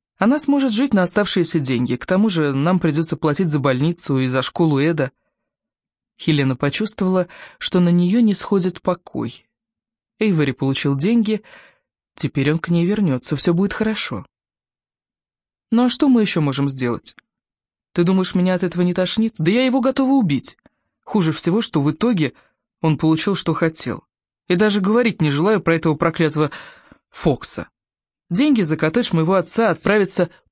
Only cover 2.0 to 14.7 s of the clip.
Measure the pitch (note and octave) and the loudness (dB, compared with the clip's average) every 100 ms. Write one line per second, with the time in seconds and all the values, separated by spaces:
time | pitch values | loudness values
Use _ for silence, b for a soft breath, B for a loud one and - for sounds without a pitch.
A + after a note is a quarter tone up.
2 | - F#3 A3 E3 D3 C3+ D#3 F#3 D#3+ D3 | -2 0 2 0 0 0 0 2 0 0
3 | D#3+ D#3 D#3 C#3+ F3+ D3 C#3 B2+ D#3 E3+ | -2 -2 -2 0 0 0 0 0 0 -2
4 | - C3+ B2+ C3 - - E3 C#3 D3+ D#3 | -2 0 0 -2 -4 0 2 2 2 0
5 | B2+ - _ _ _ _ _ _ _ _ | -4 -6 _ _ _ _ _ _ _ _
6 | _ _ - D3+ C3+ B2+ C#3+ - G#3+ - | _ _ 0 2 2 0 -2 -2 -6 -2
7 | F#3 F#3 F3+ B B B - F#3 F3 F3 | 0 0 -2 B B B -2 2 4 4
8 | F3 A#3 A3 F#3+ - G3 F3 - - F3+ | 4 4 2 0 0 0 0 -4 -4 -4
9 | - B2+ A#2 - _ _ _ _ _ _ | -8 -10 -8 -10 _ _ _ _ _ _
10 | _ _ G#3+ E3 C#3 - C3+ C3+ C#3 C#3 | _ _ 0 2 0 0 -2 -2 -2 0
11 | F3+ A#3+ G#3 G#3+ B B B B B _ | 2 2 2 -2 B B B B B _
12 | _ - C#3+ - C#3 D#3+ E3+ E3+ E3+ G#3+ | _ -8 -4 -2 0 0 0 0 2 0
13 | F#3 B2+ - C#3+ F3+ E3+ G3+ - A3 G#3+ | 0 0 -4 -2 0 0 0 -2 -4 -4
14 | - G#2 - _ _ _ _ | -6 -8 -12 _ _ _ _